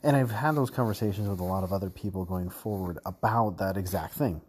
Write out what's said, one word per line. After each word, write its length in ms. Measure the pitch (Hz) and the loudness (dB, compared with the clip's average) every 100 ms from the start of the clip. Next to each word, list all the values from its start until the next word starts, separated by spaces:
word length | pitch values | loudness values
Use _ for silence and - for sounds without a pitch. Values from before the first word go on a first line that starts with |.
And 140 | 165 143 | 6 4
I've 140 | 123 | 4
had 260 | 107 147 151 | 2 2 2
those 140 | 127 | 2
conversations 580 | - 117 104 107 95 101 | 2 0 2 0 0 -2
with 120 | 95 | 0
a 40 | |
lot 200 | 90 95 | 0 0
of 80 | 92 | 0
other 180 | 98 95 | 0 -2
people 340 | - 104 95 | -4 -6 -4
going 240 | 90 92 90 | -2 -2 -4
forward 500 | - 110 101 90 82 | -6 -6 -2 -2 -4
about 540 | - 90 113 113 110 90 | -8 -2 2 2 2 0
that 180 | 95 95 | -2 -2
exact 380 | 90 92 82 | -2 -4 -4
thing. 260 | - 139 78 | -2 -2 -2